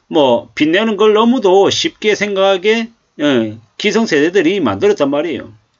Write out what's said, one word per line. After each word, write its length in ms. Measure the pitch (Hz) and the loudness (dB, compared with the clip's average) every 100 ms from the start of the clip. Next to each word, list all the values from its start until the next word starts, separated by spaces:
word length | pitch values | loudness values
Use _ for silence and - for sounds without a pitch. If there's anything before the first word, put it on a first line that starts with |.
| _ | _
뭐 440 | 165 135 117 - - | 0 2 0 -2 -4
빚내는 420 | 151 180 226 196 | 0 0 0 0
걸 160 | 214 | 2
너무도 560 | 208 233 262 196 190 185 | 4 2 2 2 4 2
쉽게 460 | - 170 - 214 196 | 0 -6 -4 -4 -2
생각하게, 760 | 208 190 196 190 208 226 226 _ _ - | -2 0 0 0 0 -2 -2 _ _ -6
예, 360 | 147 127 110 110 - _ | -2 0 -2 -8 -20 _
기성세대들이 800 | 208 202 226 151 160 196 160 202 | -2 -2 0 0 2 2 0 0
만들었단 500 | 131 98 208 208 139 | -2 0 0 0 -2
말이에요. 440 | 143 170 117 95 - _ _ | -2 -4 -6 -10 -20 _ _